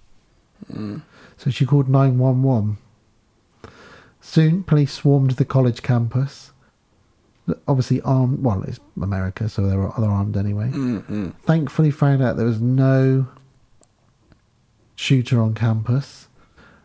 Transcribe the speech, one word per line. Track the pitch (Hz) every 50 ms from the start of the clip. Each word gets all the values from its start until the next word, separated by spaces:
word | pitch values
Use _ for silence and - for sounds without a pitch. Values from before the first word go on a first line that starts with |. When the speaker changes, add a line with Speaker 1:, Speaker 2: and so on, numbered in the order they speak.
| - _ - - _ _ _ _ _ _ _ _ - - -
Speaker 1:
Mm. | - 107 104 107 - - _ _ - - - -
Speaker 2:
So | _ - 139
she | 123 - 139
called | 123 143 143 135 131
nine | 135 135 135 135 123 123
one | 127 131 127 127 135
one. | 135 131 113 101 107 104 - - _ _ _ _ _ _ _ _ _ _ _ _ _ _ _ - - - - - - - - - _ _ _
Soon, | _ - - 160 160 156 165 196 185
police | - 156 151 143 139 -
swarmed | - - 147 139 139 135 131 127
the | - 135
college | - - 131 131 123 120 - -
campus. | - 123 120 117 117 - 127 135 139 - - - - _ _ _ _ _ _ _ _ _ _ _ _ _ _ _ _ _ _ _ - - - _
Obviously | - 143 131 120 - 127 127 -
armed, | 135 135 131 127 123 139 - 135
well, | 123 101 95 98
it's | - - - - _ _ -
America, | - 98 98 95 92 95 - - 110 107
so | - - 98
they | 98 95
were, | 95 98 - - -
they're | 110 104
armed | 101 98 98 104 101
anyway. | 101 98 104 104 104 107 123
Speaker 1:
Mm, | 135 139 135 123 120 95 -
mm. | - 107 104 98 82 - - -
Speaker 2:
Thankfully | - 160 165 147 131 - - 160 151
found | 135 - 147 143 139 131 135
out | 117 73
there | 67 113
was | 120 113 107
no | 117 123 127 131 135 135 135 135 131 135 131 131 131 127 - - _ _ _ _ _ _ _ _ _ _ _ _ _ _ _ _ _ _ - _ _ _ _ _ _ _ _ _ _ _ _
shooter | - - - 139 131 117 - 127 117
on | 113 110 110
campus, | - 117 113 110 110 110 - 120 135 139 - - - - _ _ _ _ _ _ _ - - _ _ _